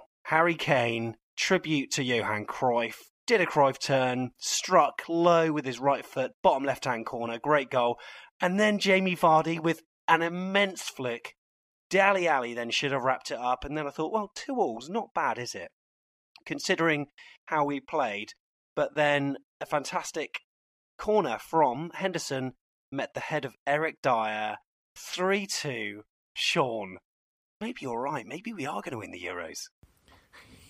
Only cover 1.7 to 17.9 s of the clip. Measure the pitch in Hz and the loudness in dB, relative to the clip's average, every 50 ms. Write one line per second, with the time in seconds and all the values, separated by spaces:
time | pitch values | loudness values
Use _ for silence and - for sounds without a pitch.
1.7 | 156 139 135 - - 151 131 123 123 113 104 104 107 107 104 - - - 135 123 | 0 0 0 -2 -4 -4 -2 0 0 0 0 0 -2 -4 -4 -8 -4 0 0 2
2.7 | 117 117 117 110 - - - _ _ _ - - 233 196 170 - - 151 139 135 | 2 2 0 -2 -6 -12 -20 _ _ _ 0 2 2 2 2 2 6 6 6 6
3.7 | 127 - - - 139 131 127 127 123 127 127 120 _ _ - - - - - - | 4 0 -2 2 2 2 2 2 0 -2 -2 -4 _ _ -6 -4 -2 -2 0 6
4.7 | 185 165 147 - - - - 175 170 170 170 175 170 165 165 160 151 151 123 131 | 6 6 6 6 2 -6 -6 -2 0 4 6 6 6 6 6 4 0 -2 -2 -4
5.7 | 120 120 135 143 139 110 - - - 135 127 - _ _ - 185 147 135 139 139 | -6 0 2 2 2 2 -2 -8 -4 -4 -4 -4 _ _ 4 4 4 4 0 -2
6.7 | 123 - - 135 120 113 113 - 131 117 117 117 117 117 - 143 151 143 131 123 | -2 -2 -2 -4 -2 -2 -4 -8 -6 -6 -4 -4 -6 -4 2 4 4 4 2 2
7.7 | 135 127 120 120 120 - - - - - - - _ - 185 180 185 202 214 214 | 0 2 2 2 0 -2 -8 -18 -18 -18 -20 -20 _ -2 0 0 2 4 4 4
8.7 | 208 196 - 196 190 190 190 185 175 - 180 165 160 156 156 160 170 165 156 165 | 4 2 4 4 4 4 4 0 0 4 6 6 6 6 4 2 -2 0 0 0
9.7 | 160 - _ _ _ _ - - 165 160 165 170 175 180 185 190 190 202 202 190 | 0 0 _ _ _ _ 2 2 4 4 4 0 -2 -4 -6 0 2 2 2 2
10.7 | 175 - - - - - 127 123 117 117 - - - _ _ _ _ _ _ _ | -2 -8 -12 -12 -8 -6 -6 -6 -6 -6 -10 -16 -20 _ _ _ _ _ _ _
11.7 | _ _ _ - 180 190 190 202 196 185 175 165 147 131 120 120 117 120 117 117 | _ _ _ 0 2 4 4 4 4 4 4 2 2 2 0 -2 -4 -6 -4 -2
12.7 | 117 - 151 139 139 131 120 131 127 - - - 143 117 123 123 127 - - 139 | -2 -2 0 0 -2 0 2 0 0 0 -4 -8 -8 -4 0 -2 -2 -2 -2 -6
13.7 | 147 156 147 143 - - 156 156 208 220 202 - _ - - - 269 247 185 131 | -6 -6 -6 -6 -6 -6 -6 -4 -2 -4 -6 -6 _ -14 -10 -6 -2 0 0 -2
14.7 | 110 113 127 156 196 233 196 - - 170 151 127 110 117 123 - - 98 85 - | -2 -6 -10 -6 -6 -6 -6 -6 -4 -2 -2 -2 -2 -4 -6 -10 -10 -12 -12 -14
15.7 | _ _ _ _ _ _ _ _ _ _ _ _ _ - _ - 151 143 - - | _ _ _ _ _ _ _ _ _ _ _ _ _ -20 _ -10 -8 -8 -2 -2
16.7 | 185 160 165 165 151 147 143 _ _ - - - - _ _ - 160 151 147 143 | 0 2 2 2 2 0 -2 _ _ -20 -20 -20 -20 _ _ -2 0 0 0 0
17.7 | 143 135 131 - | -2 -6 -6 -4